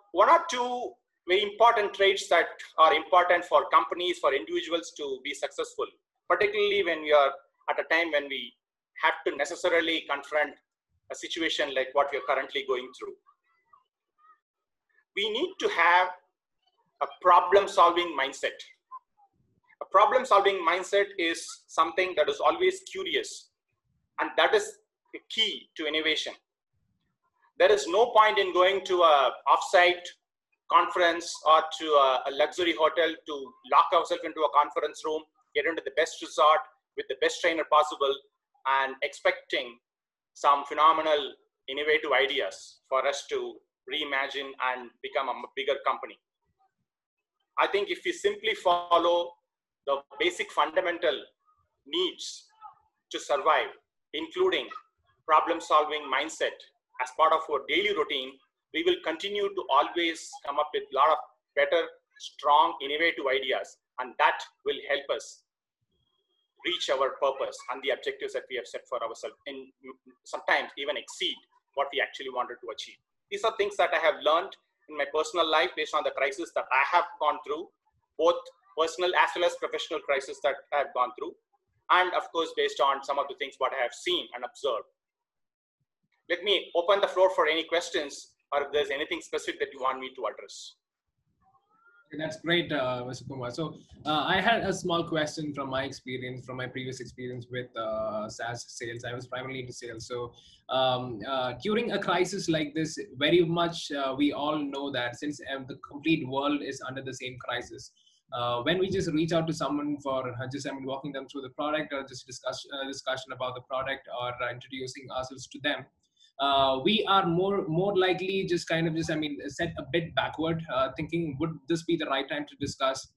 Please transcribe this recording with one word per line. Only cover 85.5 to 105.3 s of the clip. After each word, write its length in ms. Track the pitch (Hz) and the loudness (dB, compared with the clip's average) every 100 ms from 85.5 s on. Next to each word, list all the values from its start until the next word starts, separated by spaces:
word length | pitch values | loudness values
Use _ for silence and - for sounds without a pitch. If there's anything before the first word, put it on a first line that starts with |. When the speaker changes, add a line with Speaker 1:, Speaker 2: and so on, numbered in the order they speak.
| _ _ _ _ _ _ _ - | _ _ _ _ _ _ _ -6
Speaker 1:
Let 120 | 175 | -4
me 300 | 202 185 - | 0 -2 0
open 260 | 170 175 202 | -2 2 2
the 80 | 196 | 2
floor 220 | 185 185 | 4 4
for 120 | 185 151 | 4 2
any 180 | 160 | 0
questions, 680 | 160 165 175 175 143 - - _ _ | 0 -2 -2 -4 -4 -10 -18 _ _
or 100 | 143 | -2
if 100 | 139 | 0
there's 180 | 147 135 | 0 0
anything 300 | 135 156 165 | -2 -4 -6
specific 400 | - 151 - 170 | -6 -6 -6 -4
that 80 | 139 | -6
you 80 | 135 | -2
want 200 | 131 131 | -2 -2
me 100 | 131 | -8
to 120 | 131 107 | -6 -6
address. 500 | 101 101 - - _ _ _ _ _ _ _ _ _ _ _ _ _ _ | -6 -16 -16 -18 _ _ _ _ _ _ _ _ _ _ _ _ _ _
Speaker 2:
Okay, 160 | 151 | -8
that's 180 | 156 - | -8 -6
great, 300 | 156 175 160 | 0 0 0
uh, 320 | 147 127 123 123 | -2 0 -2 -6
Mister 180 | 131 | -10
Kumar. 260 | 123 131 123 | -12 -8 -8
So, 260 | 120 156 - - - 147 | -6 -6 -8 -20 -10 -2
uh, 180 | 151 143 | 0 2
I 140 | 185 | 2
had 220 | 196 220 | 2 2
a 100 | 190 | 0
small 360 | 170 175 170 165 | -2 0 -2 0
question 440 | 156 151 - 151 | -2 -2 -4 -6
from 160 | 143 131 | -6 -4
my 140 | 131 | -4
experience, 600 | 139 - 127 127 127 127 123 | -4 -8 -10 -8 -8 -10 -10
from 100 | 127 | -8
my 100 | 127 | -8
previous 340 | 131 127 127 | -8 -10 -10
experience 460 | 113 - 127 123 113 | -14 -12 -10 -10 -10
with, 160 | 123 123 117 | -10 -8 -8
uh, 520 | 113 110 110 107 107 | -6 -4 -4 -4 -8
SaaS 360 | 113 117 120 - | -8 -8 -8 -12
sales. 360 | - 117 117 | -12 -10 -8
I 100 | 120 | -8
was 120 | 123 123 | -8 -8
primarily 340 | 123 131 131 | -10 -8 -8
into 120 | 123 | -10
sales. 340 | - 120 113 - | -12 -12 -12 -8
So, 260 | 123 120 - - _ - | -8 -8 -12 -20 _ -4
um, 520 | 127 131 123 123 107 113 | 0 2 0 -4 -8 -6
uh, 260 | 135 127 120 | -4 -4 -4
during 300 | 202 214 226 | -2 -2 0
a 60 | 196 | -4
crisis 500 | 196 175 180 196 165 | 0 0 0 -2 -2
like 240 | 160 147 | 0 0
this, 240 | 151 156 - - 127 | -4 -4 -6 -12 -2
very 280 | 147 175 | 4 6
much, 460 | 165 170 170 165 - | 6 2 0 -2 -6
uh, 220 | 143 135 131 | -4 -4 0
we 160 | 147 | 0
all 260 | 131 147 151 | 2 -2 -2
know 320 | 143 139 139 | -4 -6 -4
that 240 | 123 120 127 | -2 -4 -4
since, 240 | 147 | -8